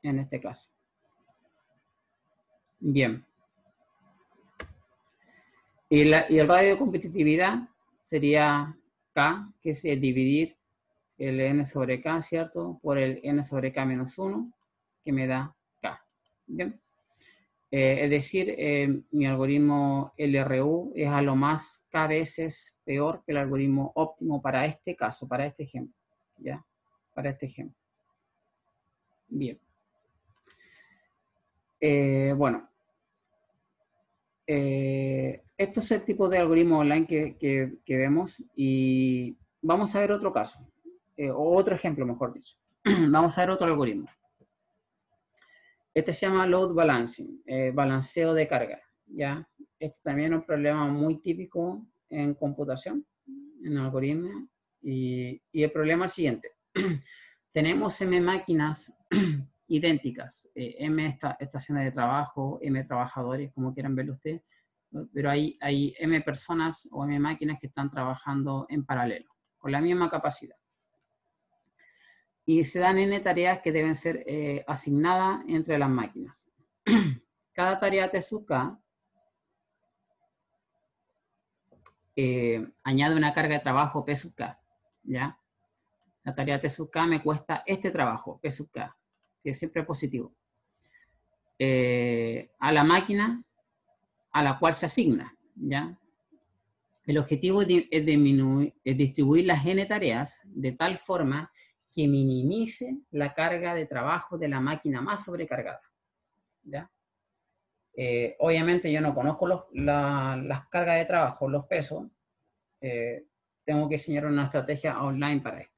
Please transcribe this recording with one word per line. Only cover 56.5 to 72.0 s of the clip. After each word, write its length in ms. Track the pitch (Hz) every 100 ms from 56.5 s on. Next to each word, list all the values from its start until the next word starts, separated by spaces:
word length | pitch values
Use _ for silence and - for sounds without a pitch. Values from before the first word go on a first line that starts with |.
| _ _ 190
<clears throat> 760 | 190 151 - - - _ _
Tenemos 480 | 160 156 180 208 -
M 220 | 190 180
máquinas 760 | 175 190 185 160 151 156 - _ _
<clears throat> 580 | 185 185 143 135 _ _
idénticas, 760 | 156 165 151 131 120 131 - -
eh, 220 | - 123 -
M 260 | 151 156
esta-, 320 | 156 135 147 -
estaciones 460 | 139 139 - 143 135
de 60 |
trabajo, 680 | 127 120 139 143 - 135 147
M 220 | 147 135
trabajadores, 680 | 135 123 127 - 123 131 139
como 200 | - 127
quieran 220 | 131 135 131
verlo 180 | 143
ustedes, 300 | 135 156 165 _ _ _ _ _
¿no? 180 | 147 156
Pero 200 | 143 143
hay, 260 | 143 151 -
hay 360 | 143 143 143 -
M 240 | 160 160
personas 640 | 151 139 - 165 160 160 -
o 140 | 143 143
M 140 | 143
máquinas 400 | 147 156 151 147
que 80 | 139
están 220 | - 139
trabajando 800 | 139 127 131 - 139 139 135 -
en 160 | 151 135
paralelo, 460 | 131 120 101 - _ _ _
con 140 | 135
la 100 | 139
misma 300 | 165 175 170
capacidad. 440 | 165 151 135 - - _ _ _ _ _ _ _ _ _ _ _ _ _ _